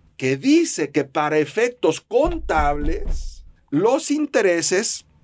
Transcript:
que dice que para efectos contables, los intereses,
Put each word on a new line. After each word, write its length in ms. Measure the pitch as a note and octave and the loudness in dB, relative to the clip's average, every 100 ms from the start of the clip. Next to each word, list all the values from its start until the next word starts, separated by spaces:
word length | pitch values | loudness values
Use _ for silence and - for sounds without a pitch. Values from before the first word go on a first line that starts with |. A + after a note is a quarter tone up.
| _ - | _ -6
que 220 | C3 C3+ | -4 -2
dice 520 | B3 D#4+ E4+ - C#3+ | 4 4 2 -2 -2
que 140 | D3+ | -2
para 340 | C3+ D#3 D3+ D3+ | -2 -2 0 0
efectos 640 | D3 - A#3+ A#3+ E3 D#3 | 0 0 -2 0 -2 -2
contables, 1400 | - A#3 E4 E4 - D#3+ D3 D3 D3 - - - - - - - - | -2 0 0 -2 -2 0 0 0 -2 -2 -2 -4 -6 -14 -20 -20 -4
los 400 | D3 G#3+ C#4+ - | 0 2 0 0
intereses, 920 | D4+ D4 - G3+ E3+ - F#3 A3+ - - _ | -2 0 2 2 2 0 0 -2 -6 -12 _